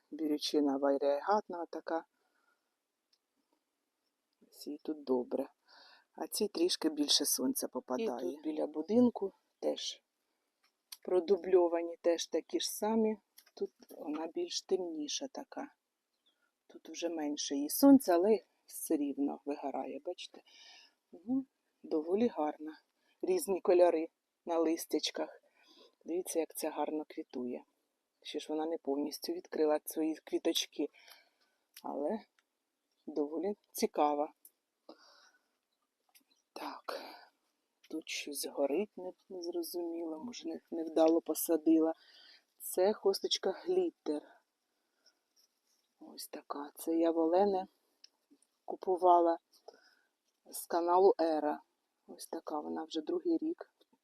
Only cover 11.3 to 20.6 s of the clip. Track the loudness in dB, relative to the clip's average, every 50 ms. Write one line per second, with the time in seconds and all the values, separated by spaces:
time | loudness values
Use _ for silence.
11.3 | 0 0 2 4 4 4 4 4 2 0 -4 -4 -6 -2 0 0 0 0 -2 -4
12.3 | -4 -4 -4 -2 -4 -4 -4 -6 -6 -4 -2 0 2 2 2 2 0 -2 _ _
13.3 | _ -20 -20 _ _ -8 -8 -8 _ _ _ -20 -18 -14 -10 -8 -6 -6 -6 -6
14.3 | -6 -6 -6 -6 -6 -8 -4 -2 -2 -2 -2 -4 -8 -8 -8 -6 -6 -8 -8 -10
15.3 | -10 -12 -14 -14 -12 -12 -12 -12 _ _ _ _ _ _ _ _ _ _ _ _
16.3 | _ _ _ _ _ _ _ _ -20 -20 -20 -16 -10 -8 -6 -6 -4 -4 -4 -6
17.3 | -6 -6 -6 -4 -4 -4 -4 -4 2 6 10 10 10 10 8 6 4 6 6 6
18.3 | 4 2 0 _ _ _ _ -20 -16 -10 -4 -2 -2 0 0 -2 -2 -2 -2 -2
19.3 | -4 -4 -6 -8 -8 -6 -6 -6 -6 -6 -8 -8 -10 -10 -10 -10 -10 -10 -12 -16
20.3 | -18 -20 -20 _ -20 -20